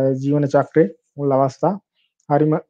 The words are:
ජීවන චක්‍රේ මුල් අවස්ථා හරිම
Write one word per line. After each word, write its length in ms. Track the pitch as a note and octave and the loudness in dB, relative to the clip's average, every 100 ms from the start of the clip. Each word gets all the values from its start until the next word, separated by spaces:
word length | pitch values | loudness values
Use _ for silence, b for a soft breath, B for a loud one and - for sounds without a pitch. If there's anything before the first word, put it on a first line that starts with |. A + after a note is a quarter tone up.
| C3+ | 0
ජීවන 360 | C3 C#3 D3 C#3+ | -2 -2 0 0
චක්‍රේ 440 | C#3+ C#3 D#3 G3 - _ C#3+ | 0 0 0 0 -2 _ -8
මුල් 140 | C#3+ | -2
අවස්ථා 480 | C3+ C3+ - D#3+ G3 _ _ _ _ - | 0 0 -2 -4 -4 _ _ _ _ -2
හරිම 280 | D3 D#3 D#3 | 0 2 0